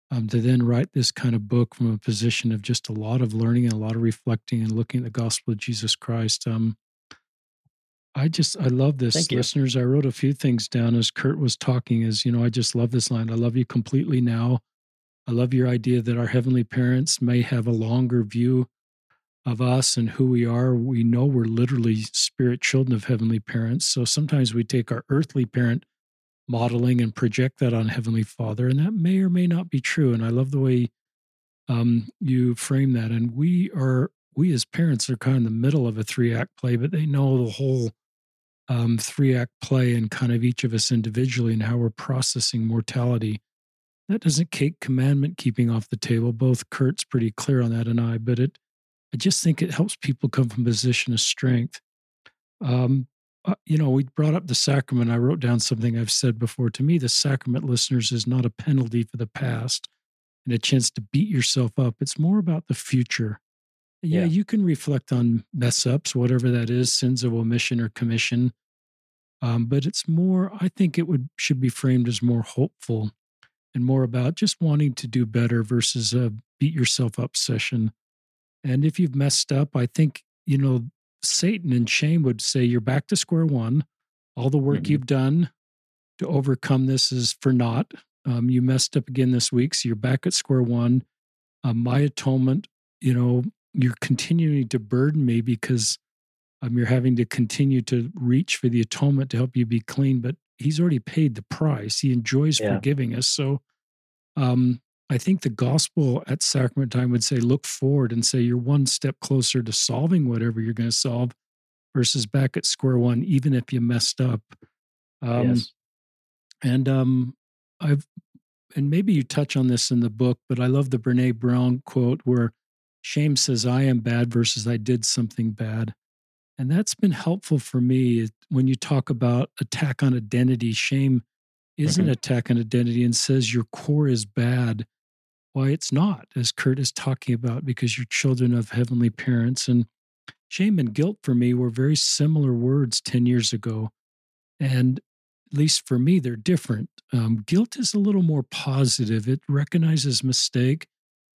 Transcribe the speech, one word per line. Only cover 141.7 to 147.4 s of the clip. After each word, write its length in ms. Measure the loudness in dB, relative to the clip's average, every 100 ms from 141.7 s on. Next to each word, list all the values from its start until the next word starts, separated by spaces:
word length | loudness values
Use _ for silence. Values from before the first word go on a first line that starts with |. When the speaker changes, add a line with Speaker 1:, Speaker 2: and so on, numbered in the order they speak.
Speaker 1:
very 260 | 0 0 2
similar 560 | 0 0 2 2 2
words 480 | 2 2 2 0 -2
ten 260 | -2 0 2
years 260 | 2 0
ago. 380 | -4 -6 -6 -6 _ _ _ _ _ _ -6
And 400 | -2 2 2 0 _ _ _ _ _
at 80 | 0
least 300 | 0 0 -2
for 100 | 0
me, 220 | 4 2
they're 160 | 0 -6
different. 520 | 0 0 0 -6 -6 _ -4
Um, 300 | -2 0 -2